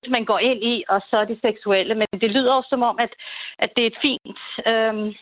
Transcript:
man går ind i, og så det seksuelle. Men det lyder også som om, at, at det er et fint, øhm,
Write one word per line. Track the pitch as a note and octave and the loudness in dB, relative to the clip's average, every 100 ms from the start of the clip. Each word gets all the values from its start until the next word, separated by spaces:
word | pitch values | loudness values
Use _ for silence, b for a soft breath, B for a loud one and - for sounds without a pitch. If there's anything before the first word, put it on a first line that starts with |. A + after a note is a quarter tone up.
| - | -2
man | B3 | -2
går | A3+ G3 | 0 2
ind | A3+ B3 | 2 0
i, | A#3 A#3 - | -2 -2 0
og | G3 - | -2 0
så | A3+ | 0
det | G#3 A3+ A#3 | 0 0 -2
seksuelle. | G#3+ G#3 G3 F#3 | -2 0 2 2
Men | A3 G#3+ F#3+ | 0 -2 0
det | A3 | 0
lyder | A3+ B3 | 2 2
også | C4 B3+ | 2 0
som | C4 | 0
om, | A#3+ G#3 | 0 0
at, | A#3 - B B B - | -4 -6 B B B -4
at | - - | -2 0
det | |
er | A3+ | 0
et | A3 D4 | 0 -2
fint, | B3+ - - - - - | -2 -6 -16 -14 -6 0
øhm, | A3+ A3 G#3+ G#3+ G#3 | 2 2 0 -4 -8